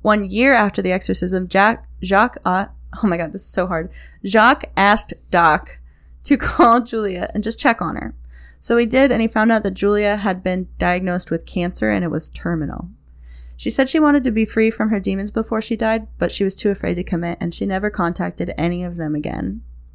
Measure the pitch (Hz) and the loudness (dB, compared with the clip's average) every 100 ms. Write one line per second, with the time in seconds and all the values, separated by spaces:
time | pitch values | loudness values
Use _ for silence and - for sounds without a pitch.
0 | 208 208 196 196 269 247 208 196 190 185 | 2 0 0 2 4 4 2 0 -2 -2
1 | - 185 180 185 180 190 208 233 - - | -2 -2 -2 -4 0 2 2 2 -10 -10
2 | 185 196 240 - - 185 196 - - - | 0 2 2 -2 -2 -2 -4 -12 -18 -2
3 | 208 170 160 190 - - 180 165 175 - | 0 0 -4 -4 0 0 0 -4 -6 -14
4 | - - 196 220 226 294 - - 202 214 | -20 -10 2 6 6 4 -2 2 4 4
5 | - - - 180 165 151 - - - _ | 0 -12 -2 2 4 2 -4 -20 -20 _
6 | - - - 277 - - 285 240 233 226 | -20 -8 0 0 0 4 6 6 2 -4
7 | 208 180 185 214 214 233 277 226 - - | -4 -4 -4 -4 -2 2 2 2 -4 -6
8 | - - - - - - - 240 233 254 | -10 -12 -20 -20 -20 -10 0 2 4 4
9 | 269 220 220 226 220 220 202 185 202 208 | 4 4 2 2 2 2 0 -2 0 2
10 | 208 208 202 185 185 185 180 - 180 180 | 0 0 -2 -2 -4 -4 -6 -4 -2 0
11 | 185 180 - 165 - 185 175 - - 202 | -2 -4 -4 -6 -4 -4 -2 -2 0 0
12 | 175 160 - - 175 165 147 - 175 214 | -2 -4 -6 -6 -4 -4 -4 -8 -10 -14
13 | _ - - - - - - - 262 320 | _ -20 -20 -20 -20 -8 0 2 2 4
14 | 294 285 247 214 220 - 220 220 214 208 | 4 4 2 0 0 2 2 2 -2 0
15 | 190 190 202 226 220 220 214 220 220 226 | -2 -4 -4 -4 -4 -4 -2 -2 0 -2
16 | 220 - - - 196 - 208 196 180 175 | -4 -4 -2 0 0 0 0 -2 -4 -4
17 | 180 170 170 - 175 - 202 190 208 208 | -4 -4 -4 -6 -6 -4 -2 -2 -4 -2
18 | 170 175 175 - 175 - 170 175 180 175 | -2 -2 -6 -4 -8 -2 -2 -2 -6 -6
19 | 156 151 - - 190 214 - - - | -4 -4 -4 -6 -6 -8 -14 -20 -20